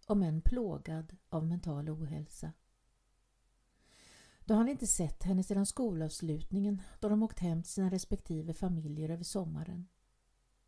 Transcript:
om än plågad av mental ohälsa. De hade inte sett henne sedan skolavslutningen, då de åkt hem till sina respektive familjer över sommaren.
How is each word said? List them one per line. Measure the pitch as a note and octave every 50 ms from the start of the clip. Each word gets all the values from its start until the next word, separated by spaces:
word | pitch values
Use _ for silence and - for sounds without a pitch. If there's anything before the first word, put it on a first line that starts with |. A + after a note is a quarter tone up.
| _
om | - G#3+ G#3 F#3+
än | E3 D#3 D#3+
plågad | - - B3 B3 A#3+ G3+ D#3+ C#3+ - - D#3+ D#3+ D#3+ D#3+ F3 F3+ _ _
av | - D#3+ D#3
mental | E3 E3+ F3 E3+ E3+ D3+ C#3+ D3 D#3
ohälsa. | D#3 D#3+ D#3+ C#3+ D#3 D#3 D3+ D3+ - - - D#3 D#3+ - _ _ _ _ _ _ _ _ _ _ _ _ _ _ _ _ _ _ _ _ _ _ _ _ _ _ _ - - - - - - - - _
De | - - A3
hade | G#3 A3+ B3
inte | C#4+ C4 B3+
sett | - - - F3 D3+ - - -
henne | F3+ G3 F#3 F#3
sedan | - G#3 G3 G3
skolavslutningen, | G3 - - C4 A#3 F#3 D#3+ D#3+ D#3 D#3 - - D#3+ D3+ D#3 - - - G3 G3 G#3 G#3 F#3+ F#3+ - - -
då | - G#3+
de | G#3 G#3+ A3
åkt | A3 - -
hem | F3+ F3 E3 E3 F3
till | - -
sina | - F#3+ F#3
respektive | F3+ F#3 - - - F#3+ - - E3 D#3 D#3 E3 E3
familjer | - - F#3 F3+ E3 D#3 D3+ D3 D3+ D#3 D#3
över | E3 E3+ F3
sommaren. | - - G3+ F#3 D#3+ D#3 D3+ D#3+ E3 F3 F3 F3+ - _ _ _ _ _ _ _ _ _ _ _ _ _ _ _